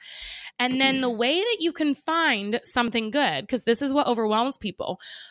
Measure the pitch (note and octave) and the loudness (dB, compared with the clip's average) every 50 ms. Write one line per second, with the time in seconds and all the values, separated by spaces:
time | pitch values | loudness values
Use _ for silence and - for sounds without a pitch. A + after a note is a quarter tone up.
0 | - - - - - - - - - - - - B3 B3+ B3+ C4 C4+ C4+ C4+ C4+ | -14 -18 -16 -14 -14 -12 -12 -14 -14 -10 -4 -2 0 0 2 2 4 4 4 2
1 | C4 B3 A3+ G#3 A#3 B3+ D#4 F4+ G#4 A#4+ A4+ G4 D#4 E4+ D4+ - D#4 D4 C4+ - | 0 0 0 2 2 2 2 2 0 0 0 0 -2 -2 -2 0 0 0 0 -2
2 | - D#4+ D#4+ E4+ D#4+ D4+ A#3+ G3+ G3+ G#3 G#3+ - - - - B3 A#3+ A#3 A3 A#3 | -2 -2 0 2 2 2 2 0 0 -2 -4 -2 -2 -2 0 2 2 2 0 -2
3 | A3 A3 G#3+ D4 C#4 F#3+ D3+ C#3 G#3 - C4 A3+ - A3 A#3 - C#4+ C4+ C4+ D4 | -2 0 0 2 2 2 0 -2 -2 -2 -4 0 2 2 2 2 2 0 2 2
4 | - - A#3+ A3+ A3 G#3+ G#3+ A3 A#3+ C#4 C4+ - - G3 - - - - F#3 - | 2 2 2 2 2 2 2 2 2 2 -2 -4 -6 -8 -6 -6 -6 -6 -6 -8
5 | - - - - - - | -10 -16 -16 -16 -18 -18